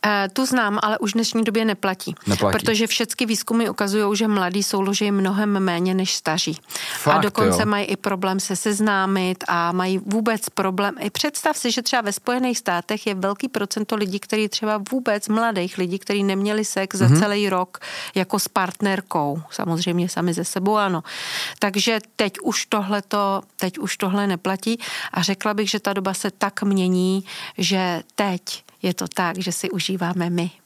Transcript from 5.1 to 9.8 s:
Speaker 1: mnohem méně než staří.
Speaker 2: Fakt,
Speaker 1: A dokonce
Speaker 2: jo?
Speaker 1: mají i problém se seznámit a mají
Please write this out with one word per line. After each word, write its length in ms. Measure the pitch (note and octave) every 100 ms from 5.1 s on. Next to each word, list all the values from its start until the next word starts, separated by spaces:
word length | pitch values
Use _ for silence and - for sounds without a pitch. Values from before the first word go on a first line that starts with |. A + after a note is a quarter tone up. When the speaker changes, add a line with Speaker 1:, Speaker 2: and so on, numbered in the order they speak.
Speaker 1:
mnohem 500 | G3+ F#3+ G3 G#3+ G3+
méně 340 | F#3+ E3+ F#3
než 200 | F#3+ F#3
staří. 440 | - - D#3 - D3+ - - - -
Speaker 2:
Fakt, 180 | D3 D3
Speaker 1:
A 40 |
dokonce 420 | G#3 - - F2+
Speaker 2:
jo? 40 | G#3
Speaker 1:
mají 200 | G#3 G3+
i 100 | G3
problém 440 | G3+ F#3+ F#3+ F#3+
se 160 | - F#3
seznámit 880 | A3 G3+ G#3+ G3+ F#3+ G3 F#3 F#3 -
a 240 | F3 E3+
mají 260 | F3+